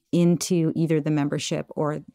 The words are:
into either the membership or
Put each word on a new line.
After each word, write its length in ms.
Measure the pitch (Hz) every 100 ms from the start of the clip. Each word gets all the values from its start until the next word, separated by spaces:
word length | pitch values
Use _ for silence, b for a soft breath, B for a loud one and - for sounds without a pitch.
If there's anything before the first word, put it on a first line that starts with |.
| _
into 580 | - 170 170 - 180 160 -
either 240 | 160 160
the 100 | 151
membership 540 | 151 143 151 - 151 -
or 320 | - 151 151 -